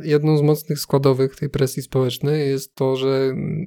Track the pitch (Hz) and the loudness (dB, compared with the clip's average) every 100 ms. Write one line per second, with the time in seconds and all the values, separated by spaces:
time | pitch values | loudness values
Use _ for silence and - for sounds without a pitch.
0 | 156 147 156 151 147 151 - 147 - - | 0 2 4 4 4 0 -2 -6 -2 2
1 | 139 131 135 - 143 127 131 - 131 131 | 2 2 0 -2 -6 -2 -2 -4 -4 -2
2 | 127 123 143 151 139 135 - - 131 131 | -2 -2 -2 0 0 -2 -6 -4 -2 0
3 | 135 135 135 131 - - | 0 0 0 -2 -4 -6